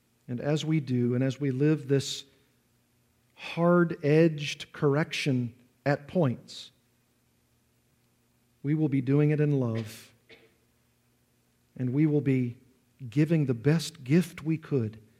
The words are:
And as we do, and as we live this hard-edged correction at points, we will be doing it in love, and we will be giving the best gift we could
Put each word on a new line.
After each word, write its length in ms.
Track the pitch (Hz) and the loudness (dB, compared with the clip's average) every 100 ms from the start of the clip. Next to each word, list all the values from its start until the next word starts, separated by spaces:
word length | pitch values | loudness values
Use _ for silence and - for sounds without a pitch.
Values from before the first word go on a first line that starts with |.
| _ _ - | _ _ -12
And 120 | 123 | -6
as 240 | 143 151 | -4 -2
we 160 | 151 156 | 0 -2
do, 340 | 123 123 120 | 0 0 0
and 80 | 123 | 0
as 160 | 131 127 | -2 -2
we 120 | 143 | -4
live 380 | 127 151 151 131 | 0 0 0 0
this 360 | 139 - - - _ _ _ _ _ _ _ _ _ _ | -2 -2 -10 -14 _ _ _ _ _ _ _ _ _ _
hard-edged 1400 | - - 165 170 175 165 - 143 156 165 151 143 - - | -20 -10 0 4 4 4 0 2 6 4 2 -8 -10 -14
correction 800 | - 147 143 160 - 151 127 120 - _ _ | -2 0 2 -2 -4 -2 0 -2 -8 _ _
at 240 | 139 143 - | -2 -2 -2
points, 640 | 185 139 117 - - - _ _ _ _ _ _ _ _ _ _ _ _ _ _ _ _ _ _ _ | 0 0 -2 -10 -20 -20 _ _ _ _ _ _ _ _ _ _ _ _ _ _ _ _ _ _ _
we 120 | 143 | -4
will 140 | 156 151 | 0 0
be 140 | 135 | 0
doing 280 | 123 143 151 | 2 2 2
it 100 | 151 | 2
in 200 | 147 143 | 2 0
love, 500 | 117 113 110 - - _ _ - _ _ _ _ _ _ _ _ _ _ _ _ _ - | 0 -4 -8 -14 -20 _ _ -20 _ _ _ _ _ _ _ _ _ _ _ _ _ -8
and 160 | 127 | -4
we 140 | 139 156 | 0 2
will 140 | 147 | 2
be 340 | 131 131 123 - _ _ _ - 123 | 0 0 -2 -8 _ _ _ -18 -4
giving 340 | 139 156 165 | 0 2 2
the 100 | 131 | 0
best 500 | 117 139 160 - - | 0 2 0 -2 -8
gift 380 | 127 165 175 - | 0 2 0 -4
we 140 | 147 156 | -6 -6
could 420 | - 139 107 - - | -2 -2 -2 -8 -20